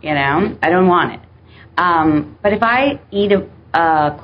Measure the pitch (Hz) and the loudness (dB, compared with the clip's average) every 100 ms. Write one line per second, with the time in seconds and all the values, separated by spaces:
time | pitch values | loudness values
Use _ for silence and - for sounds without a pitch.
0 | 151 147 139 156 202 - 156 180 185 175 | -6 -2 0 0 -2 -2 0 2 4 2
1 | 123 - - - - - - - 180 165 | 0 -6 -18 -20 -20 -20 -10 -4 0 0
2 | 156 151 - - 202 208 226 247 277 277 | 2 0 -4 -4 -2 0 0 0 0 -4
3 | - 202 202 196 - - - 160 165 156 | -6 -4 0 0 -2 -14 -6 0 2 2
4 | 147 151 | 0 -4